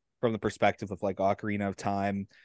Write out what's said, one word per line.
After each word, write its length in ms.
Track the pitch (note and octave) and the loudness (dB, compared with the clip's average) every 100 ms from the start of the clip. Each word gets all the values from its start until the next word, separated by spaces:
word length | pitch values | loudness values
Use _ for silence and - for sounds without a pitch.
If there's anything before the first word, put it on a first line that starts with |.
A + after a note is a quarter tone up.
| _ _ | _ _
from 120 | A#2+ | -2
the 60 | A2 | 0
perspective 520 | G#2+ - G#2 - G#2 | -2 2 2 2 -4
of, 120 | G2 | -4
like, 140 | G2+ F2+ | -2 0
Ocarina 520 | F#2+ G2+ A2 G#2 G2+ | 0 0 -2 -2 -2
of 80 | G2 | -2
Time. 520 | G#2 G2 G2+ G2+ G2 _ | -2 0 0 -2 -6 _